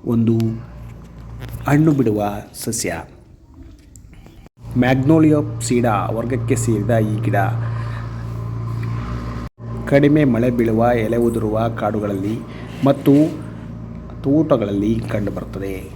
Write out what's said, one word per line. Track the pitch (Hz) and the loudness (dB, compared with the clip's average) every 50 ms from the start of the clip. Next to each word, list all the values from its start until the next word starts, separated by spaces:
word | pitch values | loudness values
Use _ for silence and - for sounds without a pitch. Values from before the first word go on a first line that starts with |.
| - | -2
ಒಂದು | - 117 117 117 113 113 113 113 113 113 113 - - - - - - - - - - - - - - - - - - - - - - | 0 2 2 4 4 4 2 2 0 -2 -4 -10 -14 -16 -16 -16 -16 -16 -16 -18 -20 -18 -18 -16 -16 -14 -14 -12 -12 -12 -6 0 2
ಹಣ್ಣು | 143 151 156 160 | 4 4 6 4
ಬಿಡುವ | 147 135 127 113 104 104 104 101 101 104 - - - | 4 4 2 2 2 0 0 -2 -4 -6 -10 -14 -14
ಸಸ್ಯ. | - - 127 113 - - 90 85 82 - - - - - - - - - - - - - - - - - - - - - - - - - - - - - - _ _ - - - 123 | -10 -8 -6 -6 -4 -4 -4 -4 -6 -10 -14 -18 -20 -20 -20 -20 -20 -20 -20 -20 -20 -20 -20 -20 -20 -20 -20 -20 -20 -20 -20 -20 -20 -20 -20 -20 -20 -20 -20 _ _ -16 -4 0 2
ಮ್ಯಾಗ್ನೋಲಿಯೋಪ್ಸಿಡಾ | 123 123 135 131 131 139 160 160 156 156 151 151 147 - - - - - 131 120 120 120 107 98 90 | 2 4 4 2 4 4 6 6 6 6 6 4 2 -2 -6 -6 -2 0 0 2 2 2 2 2 0
ವರ್ಗಕ್ಕೆ | - 107 110 117 117 131 120 117 - 139 | -2 -2 -4 -2 -2 -2 -2 0 0 0
ಸೇರಿದ | 117 - 117 113 104 98 - 120 113 | 0 2 0 0 0 2 2 2 2
ಈ | 110 107 110 - | 2 2 0 -2
ಗಿಡ | - 113 113 101 95 95 - - - - - - - - - - - - - - - - 57 57 58 57 58 58 57 57 57 58 58 57 57 58 58 58 58 60 - 60 60 60 120 - _ _ - - 113 113 113 - | -2 0 0 0 0 0 0 -2 -4 -4 -6 -6 -6 -8 -8 -8 -8 -10 -10 -10 -10 -8 -8 -8 -8 -8 -8 -8 -6 -6 -6 -6 -6 -6 -6 -6 -6 -6 -8 -8 -8 -8 -8 -8 -10 -10 _ _ -14 -12 -10 -8 -2 4
ಕಡಿಮೆ | 143 139 143 147 147 156 151 | 4 6 6 6 6 6 4
ಮಳೆ | 135 117 113 117 127 | 4 4 2 2 2
ಬೀಳುವ, | 120 120 117 113 110 110 117 120 123 | 2 2 2 2 4 4 4 4 4
ಎಲೆ | 117 110 110 117 117 | 2 2 0 2 2
ಉದುರುವ | 120 117 113 113 110 107 107 110 113 117 117 - | 2 2 0 0 -2 0 0 0 0 -2 -2 -2
ಕಾಡುಗಳಲ್ಲಿ | 113 104 107 107 104 101 101 95 95 104 113 135 - - - - - - - - 127 | -2 -2 -2 0 -2 -2 -2 -2 -2 -2 -4 -4 -6 -10 -12 -12 -12 -12 -8 0 2
ಮತ್ತು | 135 135 - - 143 139 143 151 170 - - - - - - - - - - - - - - - - - - - | 2 2 4 6 6 6 6 6 4 0 -6 -10 -12 -12 -12 -12 -12 -12 -12 -12 -12 -12 -14 -12 -14 -14 -6 -2
ತೋಟಗಳಲ್ಲಿ | 135 139 156 160 151 147 120 110 101 101 101 101 107 117 113 | 2 2 2 4 4 2 2 2 0 0 0 0 0 0 0
ಕಂಡುಬರುತ್ತದೆ. | 113 - - 107 101 98 92 92 95 - - 95 98 98 95 92 90 - - | -2 -4 -4 -2 -2 -4 -6 -6 -10 -8 -8 -8 -6 -6 -8 -8 -10 -12 -14